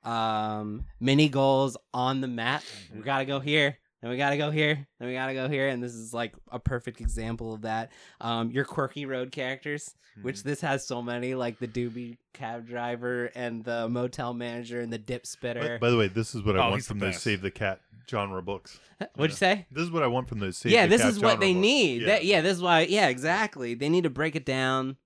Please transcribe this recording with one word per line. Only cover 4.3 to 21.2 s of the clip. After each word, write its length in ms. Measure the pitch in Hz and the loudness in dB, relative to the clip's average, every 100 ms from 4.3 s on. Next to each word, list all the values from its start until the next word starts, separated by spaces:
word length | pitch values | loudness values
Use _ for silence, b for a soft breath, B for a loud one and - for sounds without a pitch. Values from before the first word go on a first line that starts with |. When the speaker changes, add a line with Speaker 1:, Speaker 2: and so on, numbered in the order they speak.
| 143 | 0
Speaker 1:
go 140 | 147 | 0
here. 340 | 151 151 151 139 _ | 2 2 0 -6 _
Then 100 | 123 | -8
we 60 | |
gotta 200 | 127 131 | -6 -4
go 140 | 131 131 | -4 -2
here. 200 | 147 135 | 0 0
And 120 | 127 | 0
this 140 | 123 | -6
is, 180 | 117 113 | -8 -10
like, 220 | 120 117 - - | -6 -6 -8 -14
a 80 | 120 | -4
perfect 420 | - 127 120 117 | -2 -2 -6 -6
example 540 | 113 113 113 113 117 | -6 -4 -6 -6 -8
of 80 | 110 | -8
that. 300 | 110 110 113 B B B | -4 -4 -6 B B B
Um, 300 | 113 117 113 | -4 -2 -2
your 140 | 123 | -2
quirky 420 | 135 - 135 - 139 | -4 -2 -4 -6 -6
road 240 | 131 127 | -6 -6
characters, 640 | 147 127 131 151 143 - - b - | -6 -6 -6 -6 -8 -8 -20 b -10
which 160 | 110 101 | -8 -6
Speaker 2:
Mm-hmm. 100 | 101 | -6
Speaker 1:
this 120 | 147 | -4
has 220 | 156 139 | -2 -2
so 180 | - 123 | -2 -6
many, 340 | 120 120 123 131 | -4 -4 -4 -2
like 240 | 120 110 | -4 -4
the 80 | 120 | -8
doobie 480 | 113 120 117 120 117 _ | -4 -6 -6 -12 -14 _
cab 340 | - 123 120 117 | -12 -10 -10 -10
driver 640 | 120 120 120 123 123 120 - | -6 -6 -4 -4 -2 -4 -6
and 260 | 123 113 | -6 -6
the 240 | 113 117 113 | -4 -2 -2
motel 460 | 120 123 123 123 | 0 -2 -4 -6
manager 460 | 120 120 117 117 120 | -6 -6 -8 -8 -8
and 120 | 120 | -6
the 60 | 117 | -8
dip 260 | 107 123 | -8 -8
spitter. 540 | - - 123 117 147 120 | -8 -8 -6 -4 -4 0
Speaker 2:
By, 80 | 117 | 4
by 40 | |
the 60 | 120 | 4
way, 120 | 104 | 4
this 260 | 98 113 | 2 -2
is 80 | 117 | -2
what 140 | 104 95 | 2 4
I 20 | |
Speaker 3:
Oh, 40 | |
Speaker 2:
want 120 | 92 101 | 4 2
Speaker 3:
he's 100 | - | -2
the 20 | |
Speaker 2:
from 100 | 104 | -2
those 160 | 95 | -2
Speaker 3:
best. 80 | 87 | -2
Speaker 2:
Save 200 | - 101 | -2 0
the 100 | 95 | -2
Cat 280 | - 101 95 _ 107 - | -4 -4 -4 _ -20 -6
genre 320 | 117 101 92 | -4 -2 -4
books. 380 | 92 98 - - b b | -6 -8 -8 -20 b b
Speaker 1:
<laughs> 160 | - | -12
What'd 260 | - 156 147 | -2 -2 2
you 60 | 190 | 2
Speaker 2:
Yeah. 80 | |
Speaker 1:
say? 120 | 202 175 | 2 -2
Speaker 2:
This 140 | 131 | -6
is 80 | 175 | -4
what 100 | 165 | 0
I 60 | 139 | 2
want 200 | 123 127 | 0 -2
from 120 | 117 | -4
those 180 | 98 90 | -4 -2
Save 140 | 120 | 4
Speaker 1:
Yeah, 140 | 113 120 | 6 8
Speaker 2:
the 40 | |
Speaker 1:
this 120 | 226 | 6
Speaker 2:
Cat 80 | 233 | 6
Speaker 1:
is 80 | 208 | 4